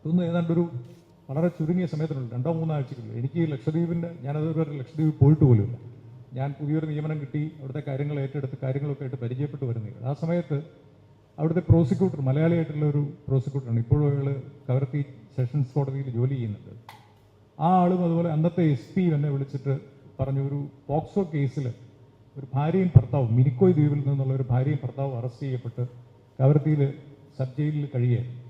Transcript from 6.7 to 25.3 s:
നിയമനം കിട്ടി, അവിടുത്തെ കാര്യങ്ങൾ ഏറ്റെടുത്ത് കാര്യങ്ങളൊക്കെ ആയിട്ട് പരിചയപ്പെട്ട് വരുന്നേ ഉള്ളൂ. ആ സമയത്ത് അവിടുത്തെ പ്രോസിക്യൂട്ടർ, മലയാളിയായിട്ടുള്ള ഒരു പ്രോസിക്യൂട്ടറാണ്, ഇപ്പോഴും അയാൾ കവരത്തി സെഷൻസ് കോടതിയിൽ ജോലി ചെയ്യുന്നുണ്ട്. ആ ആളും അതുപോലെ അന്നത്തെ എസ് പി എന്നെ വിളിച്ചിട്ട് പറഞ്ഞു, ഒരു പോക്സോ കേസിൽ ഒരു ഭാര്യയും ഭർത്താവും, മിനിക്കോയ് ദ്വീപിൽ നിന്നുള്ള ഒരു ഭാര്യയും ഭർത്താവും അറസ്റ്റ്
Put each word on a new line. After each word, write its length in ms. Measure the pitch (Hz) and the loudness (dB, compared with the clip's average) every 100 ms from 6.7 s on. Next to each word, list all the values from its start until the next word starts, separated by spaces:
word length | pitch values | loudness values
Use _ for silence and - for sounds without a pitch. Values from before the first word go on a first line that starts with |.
| 156 156 | -2 -2
നിയമനം 280 | 151 156 156 | -4 -4 -6
കിട്ടി, 200 | 139 151 156 151 | -4 -4 -4 -8
അവിടുത്തെ 220 | 135 131 143 | -10 -8 -6
കാര്യങ്ങൾ 280 | 135 147 143 | -4 -4 -2
ഏറ്റെടുത്ത് 320 | 135 147 135 - | -4 -4 -6 -4
കാര്യങ്ങളൊക്കെ 420 | 131 131 147 139 | -2 -2 -2 -4
ആയിട്ട് 140 | 135 127 | -6 -6
പരിചയപ്പെട്ട് 400 | 120 127 147 143 127 | -6 -4 -4 -4 -4
വരുന്നേ 200 | 117 107 | -4 -6
ഉള്ളൂ. 120 | - 120 | -8 -6
ആ 20 | 147 | -4
സമയത്ത് 340 | 160 175 170 143 156 - - - - - _ - | -2 -2 0 -4 -6 -18 -20 -20 -20 -20 _ -4
അവിടുത്തെ 220 | 156 165 175 | 0 0 4
പ്രോസിക്യൂട്ടർ, 500 | 165 165 185 185 151 131 | 4 4 2 0 0 -2
മലയാളിയായിട്ടുള്ള 560 | 139 165 170 160 151 151 | 2 2 2 -2 -2 0
ഒരു 100 | 147 147 - - | 0 -2 -6 -2
പ്രോസിക്യൂട്ടറാണ്, 540 | 135 127 135 123 117 | 0 0 -6 -2 -2
ഇപ്പോഴും 200 | 113 147 147 | 2 4 4
അയാൾ 200 | 139 139 139 - - - | 0 -2 -4 -8 -16 -2
കവരത്തി 320 | 127 139 151 139 - - - | 0 0 -4 -6 -10 -12 -4
സെഷൻസ് 360 | 123 147 131 | -2 0 -2
കോടതിയിൽ 340 | 147 139 135 135 117 | -2 -2 -4 -4 0
ജോലി 180 | 127 139 | 0 0
ചെയ്യുന്നുണ്ട്. 340 | 113 101 - - - - - _ _ _ _ - 156 | -4 -6 -12 -20 -20 -20 -20 _ _ _ _ -2 2
ആ 20 | 185 | 4
ആളും 180 | 175 180 175 | 4 4 2
അതുപോലെ 220 | 165 170 | 2 2
അന്നത്തെ 300 | 151 160 175 160 | 2 2 4 2
എസ് 160 | 135 - | 2 0
പി 100 | - 180 147 | 0 2 2
എന്നെ 120 | 147 | 0
വിളിച്ചിട്ട് 400 | 139 135 135 139 135 - - - - | -2 -4 -6 -2 -4 -4 -20 -20 -6
പറഞ്ഞു, 240 | 135 139 139 | -2 0 0
ഒരു 100 | 143 143 - - | -4 -6 -12 -4
പോക്സോ 340 | 143 - 202 180 | -4 -2 -4 -2
കേസിൽ 320 | 156 139 156 127 113 - - - _ - 147 | 0 -2 -2 -6 -8 -16 -20 -20 _ -20 -16
ഒരു 80 | 131 131 | -6 -2
ഭാര്യയും 340 | 151 180 180 - | 0 2 6 6
ഭർത്താവും, 340 | - 143 120 117 | 6 0 2 4
മിനിക്കോയ് 360 | 135 - 190 160 | 2 4 4 6
ദ്വീപിൽ 220 | 147 143 139 | 4 2 0
നിന്നുള്ള 240 | 139 135 131 | 0 0 -2
ഒരു 80 | 127 | 0
ഭാര്യയും 280 | 127 135 151 | 0 0 -2
ഭർത്താവും 300 | 120 123 139 123 | -4 -4 -6 -4
അറസ്റ്റ് 240 | 123 | -8